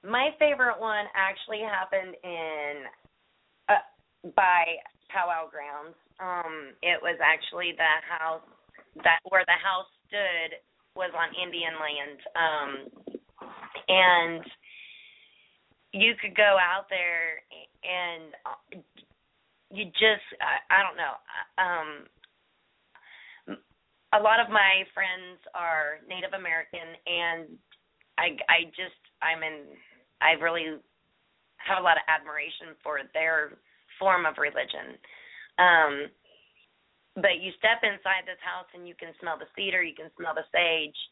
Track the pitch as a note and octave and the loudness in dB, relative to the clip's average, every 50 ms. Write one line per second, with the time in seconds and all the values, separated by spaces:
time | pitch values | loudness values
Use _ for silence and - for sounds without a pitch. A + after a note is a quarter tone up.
0 | - G3 A3+ B3 C4 D4+ - - D4+ D4 C#4+ C#4 B3+ A#3+ A3 - A3 A3 G#3+ G#3 | -6 -2 0 0 0 0 2 4 4 4 4 4 2 2 2 -2 -2 -2 -2 -2
1 | G#3 G3+ - G3 F#3+ F#3+ G3 F#3+ - - A3 G#3+ A3 A3 G3+ F#3+ F#3 F#3 - F#3+ | -4 -4 -2 0 0 0 -2 -6 -10 -8 -8 -6 -4 -4 -4 -4 -2 -2 -2 -2
2 | F#3 F#3 E3+ - - F3+ F3 E3+ E3 D#3+ D#3 D3+ D3 D3 D3 D3 C3+ B2 - _ | -2 -4 -14 -14 -12 -10 -8 -8 -6 -6 -6 -6 -6 -8 -8 -10 -12 -16 -18 _
3 | _ _ _ _ _ _ _ _ _ _ _ _ _ - G#3 E3+ - - _ _ | _ _ _ _ _ _ _ _ _ _ _ _ _ 2 2 2 2 -4 _ _
4 | _ _ _ _ - F3 - - G3 F#3 F3+ F3 E3 E3+ E3 - - - _ _ | _ _ _ _ -18 -2 2 4 4 6 4 4 2 0 -2 -8 -10 -18 _ _
5 | _ _ - G3 F3+ F3 E3+ E3 D#3+ D#3 D3+ D3+ C#3+ D3 C#3+ D3 D3 E3 E3+ _ | _ _ -4 -4 -2 -2 -2 -4 -6 -8 -12 -14 -14 -12 -12 -14 -14 -16 -20 _
6 | _ _ _ _ F#3+ F#3 F3+ F3 E3+ D#3+ D#3+ D#3 D3 C3+ A#2+ _ - F3 - - | _ _ _ _ -8 -6 -6 -6 -6 -8 -10 -10 -12 -14 -14 _ -2 -2 -2 0
7 | - E3+ E3+ E3+ D#3+ D3+ D#3+ D#3+ - - - F3 F3+ E3+ E3 - E3 D#3+ D#3 D#3+ | 0 -4 -2 2 4 4 4 2 -2 -10 -8 -6 -6 -6 -4 0 2 2 2 2
8 | D#3 - F3 E3 D#3+ D#3+ D#3+ D#3+ - _ _ _ _ _ _ - - _ _ - | 0 -6 -8 -4 -4 -4 -4 -6 -10 _ _ _ _ _ _ -20 -20 _ _ 0
9 | - E3+ E3 - _ - F#3+ F#3+ F#3 F3 F3 F3 - G3 F#3 F#3 F#3+ - _ _ | 4 4 4 4 _ 2 2 2 4 4 2 2 2 -2 -2 -2 -4 -8 _ _
10 | _ _ - G#3 G3+ F#3 F3 E3+ E3 D#3+ D#3+ - _ _ _ _ _ _ _ F#3 | _ _ -4 -2 -2 -2 -2 -2 -4 -6 -8 -14 _ _ _ _ _ _ _ -8
11 | F#3 F3+ D#3+ E3 E3+ D#3+ - F3+ F3+ F3+ E3 E3+ E3 E3 D#3+ D#3+ D#3 D3+ D3 D3 | -8 -6 -2 -2 -4 -4 -2 -8 -8 -8 -6 -6 -6 -6 -4 -4 -6 -6 -4 -6
12 | C#3+ D3 C#3+ C#3 - - - E3 E3 D#3+ D#3 D3+ C#3+ C#3 C#3 C3+ C#3 - - - | -8 -10 -12 -14 -16 -8 -2 0 0 2 2 -2 -4 -6 -8 -10 -12 -16 -20 -18
13 | - - - - _ _ _ - - - - - - - - - - - F#3+ F#3 | -18 -14 -14 -14 _ _ _ -20 -18 -18 -16 -18 -18 -16 -16 -12 0 4 6 6
14 | F#3 F3+ F3+ F3 E3+ E3+ E3 E3 D3 - - _ _ - - - - - - - | 8 8 6 6 4 0 -4 -6 -10 -14 -18 _ _ -20 -20 -20 -20 -20 -20 -20
15 | - - - _ _ _ _ _ _ _ _ _ _ _ _ _ _ _ - G3 | -20 -20 -20 _ _ _ _ _ _ _ _ _ _ _ _ _ _ _ 0 2
16 | G#3 A3+ A#3 - - G#3 F3+ G#3 G#3+ G#3 G3 F#3+ F3+ F3 F3+ G3 G3 _ G3 F#3 | 2 2 2 0 -6 -4 4 6 6 8 8 6 4 4 2 -2 -4 _ -4 -2
17 | F3 F3 F3 E3+ E3 E3 D#3+ - _ _ - D#3 D#3 _ _ _ - F3 F3+ F3+ | -2 -2 -2 -2 -4 -4 -6 -8 _ _ -20 -20 -20 _ _ _ -10 -6 -6 -4
18 | F3+ F3 E3+ E3 D#3+ D#3 C#3+ - _ C3+ B2+ - _ _ - F3+ - _ _ - | -4 -6 -8 -10 -14 -18 -20 -16 _ -14 -14 -14 _ _ -20 -20 -20 _ _ -20
19 | _ _ _ _ _ _ _ _ _ _ _ _ _ _ F#3+ G3 G#3+ F3 - - | _ _ _ _ _ _ _ _ _ _ _ _ _ _ -10 -10 -10 -6 0 4
20 | G#3+ A3 G#3 G3+ - - - - - D3 C#3+ - - _ F3+ F#3+ G3 F#3 - - | 4 4 4 2 -4 -16 -10 -6 -4 -2 -2 -4 0 _ 4 4 4 2 -2 -4
21 | E3 C#3+ B2+ - _ - - E2 - _ _ - F#3 F3+ F3 E3 D#3 D3+ D3+ C#3+ | -6 -6 -6 -8 _ -14 -12 -12 -12 _ _ -2 -2 0 0 -4 -4 -8 -10 -14
22 | - - _ _ - _ _ _ _ _ _ _ _ _ _ _ _ _ _ - | -18 -20 _ _ -20 _ _ _ _ _ _ _ _ _ _ _ _ _ _ -20
23 | _ - - - - - - - _ - - - _ _ _ _ _ _ _ _ | _ -20 -20 -20 -20 -20 -20 -20 _ -16 -16 -16 _ _ _ _ _ _ _ _
24 | _ _ - G#3+ G#3 G#3+ A3 A3+ A#3 G#3 A3 G#3+ G3 G3 F#3+ F#3+ F#3+ - _ - | _ _ 2 4 6 6 6 6 4 4 4 4 6 6 4 4 0 -4 _ -4
25 | F#3+ F#3 F#3 F#3 F#3 F3+ F#3 F3+ _ - - F3+ E3+ E3 E3 D#3 D3+ D3 D3+ D#3 | -4 -4 -4 -8 -10 -16 -18 _ _ -14 -10 -6 -4 -2 0 0 0 -2 -4 -8
26 | - - F#3 F#3 F3 F#3+ F#3 G3 F#3 E3+ D#3+ E3 D#3 _ - F3 E3 E3 E3 - | -12 -12 -10 -8 -8 -8 -8 -8 -4 -4 -4 -4 -4 _ -12 -14 -14 -14 -18 -14
27 | _ - F3 E3+ E3+ E3+ E3 E3 D#3+ D3+ D#3+ _ _ _ _ _ _ _ _ _ | _ -4 -4 -2 -2 -2 -2 -4 -8 -14 -18 _ _ _ _ _ _ _ _ _
28 | _ _ _ - E3 F3 D3+ C3 - - E3 E3+ E3+ E3 - - F#3 F3 - _ | _ _ _ 0 0 0 -2 -4 0 2 2 2 2 -2 -8 -10 -12 -12 -12 _
29 | _ _ _ _ - D#3+ E3 D#3+ D#3+ D#3 D#3 D3+ C#3+ D3 C#3+ - _ _ _ _ | _ _ _ _ -2 -2 -2 -2 -4 -8 -8 -10 -14 -18 -20 -20 _ _ _ _
30 | _ _ _ _ - D3+ E3 D3+ D#3+ E3 E3 E3+ D#3+ D#3+ D#3 C#3 _ _ _ _ | _ _ _ _ 4 4 4 4 2 0 0 0 -4 -4 -8 -10 _ _ _ _
31 | _ _ _ _ _ _ _ _ _ _ _ _ - - G3 F#3+ F#3 E3+ E3 D#3 | _ _ _ _ _ _ _ _ _ _ _ _ -4 -4 -2 2 4 4 4 4
32 | - - D#3+ D#3 D3 D3+ D3+ D3+ D3 D#3+ D#3+ - E3+ E3 - _ _ D3 D3+ C#3 | 4 2 0 0 0 -6 -8 -8 -8 -8 -10 -14 -16 -18 -20 _ _ -6 -6 -6
33 | C3+ - _ D#3 D#3+ D#3+ D#3+ D#3 D3+ D3 - _ _ _ _ _ _ _ - - | -6 -6 _ -2 0 0 0 0 -2 -4 -8 _ _ _ _ _ _ _ -10 0
34 | F#3+ F#3+ F#3 F3+ E3+ D#3 - - D3 D3 C#3+ - C3 C3+ - - - - - - | 2 4 4 4 2 0 0 0 -4 -2 -2 -4 -6 -4 -8 -10 -10 -14 -16 -20
35 | - - - - - - - - - - _ - F3+ F3+ E3+ E3 D#3 D3 C#3+ C#3 | -20 -20 -20 -20 -20 -20 -20 -20 -20 -10 _ 6 8 8 10 8 6 6 2 -2
36 | D3 D3+ _ _ _ _ _ _ _ _ _ _ _ _ _ _ _ _ _ _ | -6 -8 _ _ _ _ _ _ _ _ _ _ _ _ _ _ _ _ _ _
37 | _ _ _ F#3 - G3+ F3+ D#3+ F3+ F#3+ - _ - A3 A#3 A#3 A#3+ G#3+ G3+ G3 | _ _ _ 0 2 2 2 2 -4 -10 -10 _ 2 2 2 4 0 -2 -2 -2
38 | _ F#3+ F#3+ F#3 F#3 F#3 F#3 F3+ - F#3 F3 F3+ F3+ _ - F3+ F3 F3 E3+ - | _ 0 0 0 -2 -8 -14 -10 -8 -8 -8 -8 -10 _ -18 -18 -18 -18 -16 -16
39 | F3 E3 D#3+ _ F3+ E3+ D#3+ - E3 - _ - G3 G3 F#3 F#3 F3 E3 D3 - | -16 -16 -16 _ -6 -6 -6 -6 -8 -16 _ -6 -2 0 2 2 2 0 -4 -12
40 | D#3 D#3+ _ - F3 E3 D#3 D#3+ D#3 _ - F3 F3 E3+ E3 D#3+ D3+ D3+ - - | -16 -18 _ -8 -6 -4 -4 -4 -6 _ 2 2 4 4 2 0 -2 -4 -8 -12
41 | - - | -14 -14